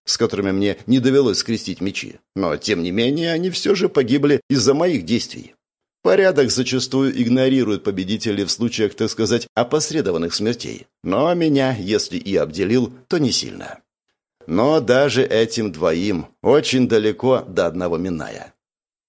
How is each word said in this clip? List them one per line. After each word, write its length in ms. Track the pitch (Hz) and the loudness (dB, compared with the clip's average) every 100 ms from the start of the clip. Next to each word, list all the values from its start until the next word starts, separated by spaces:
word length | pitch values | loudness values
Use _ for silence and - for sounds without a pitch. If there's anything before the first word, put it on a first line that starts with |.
| - | -6
с 120 | - | 0
которыми 340 | 113 98 98 | 0 0 -2
мне 260 | 95 101 95 - | 0 0 -2 0
не 140 | 131 | 2
довелось 400 | 131 135 123 92 | 4 4 4 0
скрестить 420 | - 110 - 90 | -2 -6 -6 -6
мечи. 380 | 95 - - - _ 95 | -6 -8 -12 -16 _ -4
Но, 200 | 90 73 | -2 -2
тем 280 | - 90 | -2 -2
не 80 | 87 | -2
менее, 400 | 98 120 151 165 | 0 0 0 -2
они 180 | 160 185 | -2 -4
всё 240 | 175 202 | -4 0
же 160 | 190 180 | 0 2
погибли 520 | 151 120 143 147 143 - | 0 2 2 2 2 2
из-за 280 | 143 110 143 | 2 2 2
моих 300 | 175 139 80 | 2 0 -2
действий. 500 | 113 - - - _ _ _ _ _ | -2 -4 -12 -18 _ _ _ _ _
Порядок 480 | 180 190 190 165 127 | 2 4 4 4 2
зачастую 680 | 127 127 127 127 135 135 - | 0 0 -2 -2 0 0 0
игнорирует 640 | 113 127 131 131 107 98 | 2 4 4 2 2 0
победителей 600 | 104 98 95 104 113 101 | -2 -4 -4 -4 -2 -2
в 80 | 95 | -2
случаях, 420 | - 117 117 104 | -2 -2 0 -2
так 160 | - 113 | 0 -4
сказать, 380 | - 107 117 - - | 0 0 0 -2 -2
опосредованных 800 | 120 151 - 151 98 82 85 - | 0 0 0 -2 -2 -2 -4 -2
смертей. 500 | 107 117 - 57 - _ | -4 -4 -8 -14 -18 _
Но 300 | - 104 160 | -4 0 0
меня, 420 | 175 160 139 131 113 | 2 2 2 2 -2
если 420 | 92 104 - 92 | 0 -2 -2 -8
и 180 | 98 90 | -2 0
обделил, 580 | 76 80 95 123 123 - _ | 0 -2 0 0 0 -6 _
то 100 | 180 | 0
не 140 | 131 | 0
сильно. 480 | - 107 95 90 - _ _ _ _ _ _ - | -2 -6 -12 -14 -16 _ _ _ _ _ _ -4
Но 340 | 87 131 160 | 0 2 2
даже 440 | 117 123 143 117 | 2 2 4 2
этим 480 | - 110 113 - 104 | 2 2 0 -2 -4
двоим 560 | 78 85 82 104 87 73 _ | -2 0 0 -2 -4 -6 _
очень 440 | 92 143 156 131 117 | 2 2 2 0 2
далеко 560 | 110 107 104 127 120 - | 2 2 0 0 0 0
до 180 | 87 87 | -2 -2
одного 320 | 85 90 82 | -2 -2 -2
Минная. 560 | 92 80 60 55 - _ _ _ _ _ | -4 -6 -8 -14 -16 _ _ _ _ _